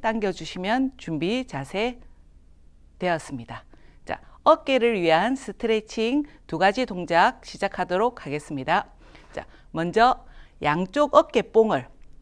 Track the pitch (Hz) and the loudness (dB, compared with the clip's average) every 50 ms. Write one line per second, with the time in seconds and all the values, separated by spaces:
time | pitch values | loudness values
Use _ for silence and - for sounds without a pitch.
0 | - 220 220 226 208 190 180 - 165 - - 185 185 202 233 262 269 262 - - | -4 -4 -2 -2 -2 -4 -4 -6 -8 -12 -10 -6 -4 -2 0 0 0 -2 -4 -8
1 | - 165 160 143 160 185 233 254 254 - - 135 135 - - 190 226 254 240 240 | -8 -6 -4 -2 -2 -2 -2 -4 -4 -6 -8 -10 -10 -6 -4 -4 -4 -4 -6 -8
2 | - - - - - - - - - - - - - - - - - - - - | -16 -20 -20 -20 -20 -20 -20 -20 -20 -20 -20 -20 -20 -20 -20 -20 -20 -20 -10 -4
3 | 180 180 165 156 - - 147 120 117 - 117 - - - - - - - - - | -2 -2 -2 -2 -4 -8 -12 -12 -12 -12 -16 -16 -18 -20 -20 -20 -20 -20 -20 -16
4 | - - - - - - - - - 285 320 311 - 277 269 247 233 240 226 190 | -12 -10 -10 -10 -12 -16 -14 0 4 4 4 4 2 0 0 2 2 2 2 2
5 | 170 160 156 165 196 240 269 262 - - 196 - - 220 226 220 214 - - 233 | 2 4 4 4 2 0 -2 -4 -6 -10 -10 -4 -2 0 0 0 -2 -4 -4 -4
6 | 220 233 262 294 285 - - - - - 160 160 185 202 202 254 254 - 196 180 | -2 0 0 0 -2 -4 -8 -20 -12 -8 -2 2 2 2 2 2 -2 -4 -4 -6
7 | 170 - 170 170 190 240 254 - - - - - 202 196 - - 180 175 180 185 | -4 2 4 4 4 4 2 -2 -10 -18 -8 -6 -6 -4 -4 -4 -4 -2 0 0
8 | 220 247 233 - - 143 143 147 147 - 151 135 127 - 170 196 - - - - | 0 0 -2 -6 -8 -8 -8 -8 -6 -8 -8 -6 -2 0 0 0 -2 -4 -12 -20
9 | - - - - - - - - - - - - - - - 160 170 175 165 214 | -20 -20 -20 -20 -20 -16 -14 -14 -14 -14 -16 -20 -16 -10 -6 -4 -4 0 2 4
10 | 233 254 254 - - - - - - - - - 147 147 151 170 185 185 - 294 | 4 4 4 0 -4 -16 -20 -20 -20 -20 -12 -4 -2 0 0 0 -2 -2 0 0
11 | 294 277 - 302 330 - - 226 190 - - 220 220 214 170 131 120 - - - | 2 4 6 4 4 4 2 -2 -2 2 4 4 4 4 2 -2 -4 -6 -16 -20
12 | - - - - | -20 -20 -20 -20